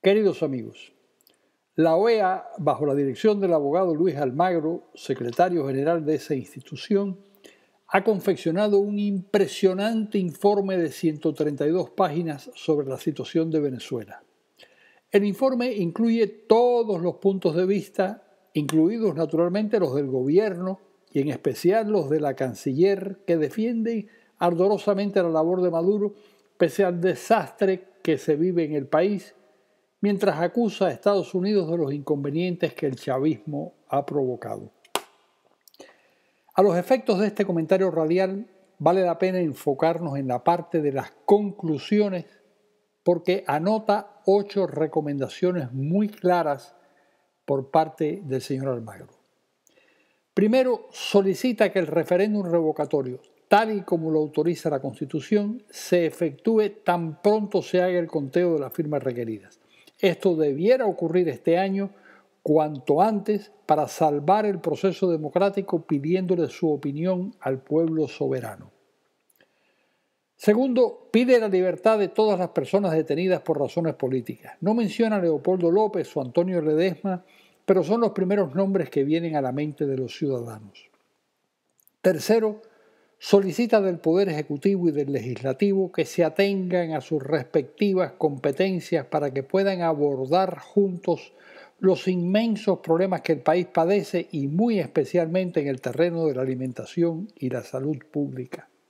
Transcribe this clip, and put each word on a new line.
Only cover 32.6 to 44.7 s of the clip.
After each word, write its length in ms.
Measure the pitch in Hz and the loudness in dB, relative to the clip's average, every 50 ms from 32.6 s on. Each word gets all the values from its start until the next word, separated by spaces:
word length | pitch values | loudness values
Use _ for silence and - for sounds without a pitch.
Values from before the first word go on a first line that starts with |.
| - 151 - | -4 -4 -4
que 100 | - - | -4 -4
el 100 | 139 127 | -4 -4
chavismo 760 | - - 143 127 131 139 156 147 - - 156 147 143 156 170 _ _ _ _ | -4 -6 -4 -2 0 0 0 -2 -2 -6 -10 -8 -8 -8 -10 _ _ _ _
ha 160 | - 139 139 | -4 -2 -2
provocado. 680 | - 139 147 131 127 123 - - 107 110 101 101 101 _ _ _ _ _ - - _ _ _ _ _ _ _ _ _ _ _ _ - _ _ - - _ _ _ _ _ _ _ _ _ _ _ _ | -2 -2 -2 -2 -2 -4 -6 -8 -10 -10 -10 -12 -18 _ _ _ _ _ -8 -8 _ _ _ _ _ _ _ _ _ _ _ _ -20 _ _ -20 -20 _ _ _ _ _ _ _ _ _ _ _ _
A 100 | _ - | _ 4
los 140 | 196 208 170 | 4 4 4
efectos 440 | 175 180 - 262 254 - - 208 185 | 2 2 2 0 0 2 0 0 2
de 80 | 214 202 | 0 -2
este 180 | 202 - 202 | 0 -2 -2
comentario 440 | 190 180 165 160 156 190 185 190 185 | 0 0 -2 2 2 2 2 2 0
radial, 560 | 156 160 160 156 170 185 190 190 196 196 240 - _ _ _ _ _ _ | 2 0 0 2 2 2 2 0 -2 -8 -10 -12 _ _ _ _ _ _
vale 240 | 147 165 180 190 | 2 4 4 4
la 160 | 185 175 165 170 | 2 2 0 0
pena 220 | 185 185 180 185 | 0 0 0 0
enfocarnos 760 | 175 156 131 - - 147 139 135 160 165 170 165 175 151 139 139 | -2 -2 -4 -4 -4 -4 0 2 0 0 0 -2 -4 -6 -4 -4
en 100 | 135 127 | -4 -2
la 160 | 123 123 - | -4 0 2
parte 380 | - 175 170 170 - - 165 | 2 0 0 -2 -2 -2 0
de 100 | 147 143 | 0 0
las 180 | 135 135 123 - _ _ _ | -2 -2 -6 -8 _ _ _
conclusiones, 1040 | - 202 208 208 202 - - - 160 151 135 - - 214 208 208 202 190 175 165 - _ _ _ _ _ _ _ _ _ _ _ _ _ _ | 4 4 4 4 -2 -6 -6 -4 -2 -2 -2 -2 0 2 2 2 0 -2 -6 -8 -12 _ _ _ _ _ _ _ _ _ _ _ _ _ _
porque 420 | _ 175 175 165 170 - 180 202 - | _ 2 2 2 2 0 0 0 0
anota 760 | - 135 151 165 196 220 214 214 - 202 214 - - - - _ | -2 -2 0 0 0 0 0 2 0 0 0 -2 -8 -20 -4 _
ocho 400 | - 196 202 202 202 - 196 185 | 2 2 2 2 -2 -2 -2 -2
recomendaciones 1040 | 151 | -2